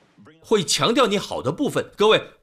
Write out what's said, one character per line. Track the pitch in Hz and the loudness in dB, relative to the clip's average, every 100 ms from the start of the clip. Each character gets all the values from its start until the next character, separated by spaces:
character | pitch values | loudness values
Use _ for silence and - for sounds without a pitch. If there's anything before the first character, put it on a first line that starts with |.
| _ _ - _ | _ _ -20 _
会 | - 214 | -2 0
强 | 160 - 147 | 0 0 0
调 | 240 226 | 2 2
你 | 196 | 0
好 | - 80 | -4 -6
的 | 123 | -6
部 | 165 254 | -4 -2
分。 | 139 - - | -2 -6 0
各 | 208 | 2
位， | 170 - _ | 2 0 _